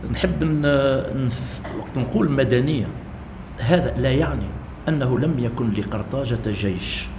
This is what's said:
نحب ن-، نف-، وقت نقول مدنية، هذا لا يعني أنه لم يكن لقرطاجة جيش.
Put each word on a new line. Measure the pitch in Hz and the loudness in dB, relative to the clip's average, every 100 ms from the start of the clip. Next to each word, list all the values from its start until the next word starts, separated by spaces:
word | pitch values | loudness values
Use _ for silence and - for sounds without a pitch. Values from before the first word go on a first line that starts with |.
| - | -4
نحب | - 185 156 | 0 0 0
ن-، | 156 151 143 139 139 135 - 131 127 | 0 2 4 4 4 2 -2 -2 -2
نف-، | - 127 - - - | -2 -6 -8 -8 -8
وقت | - 135 | -6 -4
نقول | 117 220 175 | 0 2 2
مدنية، | 139 123 123 135 151 87 - - - - - - - | 4 4 4 4 0 -2 -6 -12 -12 -12 -14 -14 -4
هذا | 113 175 127 113 | 2 4 4 0
لا | 131 | 2
يعني | 131 156 135 101 - - - - | 4 2 0 -4 -6 -10 -6 0
أنه | 156 127 120 | 2 2 2
لم | 151 143 | 2 2
يكن | 120 113 117 | 0 0 0
لقرطاجة | 101 98 110 101 135 127 117 110 | 0 -2 -4 -2 -2 0 0 0
جيش. | 101 98 90 - - - | 0 0 0 -2 -4 -6